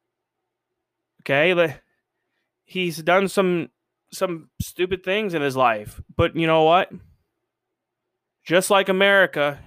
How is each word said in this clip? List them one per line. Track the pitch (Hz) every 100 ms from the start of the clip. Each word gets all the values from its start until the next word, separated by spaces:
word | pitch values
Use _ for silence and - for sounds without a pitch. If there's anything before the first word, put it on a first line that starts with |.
| _ _ _ _ _ _ _ _ _ _ _ _
Okay, | - 139 170
the, | 175 165 131 _ _ _ _ _ _ _ _ _
he's | 185 180 160
done | 160 180 190
some, | - 185 175 147 _ _ _ _
some | - 185 165 147 -
stupid | - - 180 185 185
things | 202 214
in | 165
his | 143 131
life. | 123 110 107 - - -
But | 165 -
you | 165
know | 160
what? | 156 175 - 175 - _ _ _ _ _ _ _ _ _ _ _ _ _
Just | - 170 185
like | 196 196
America, | 190 196 196 180 156 143 143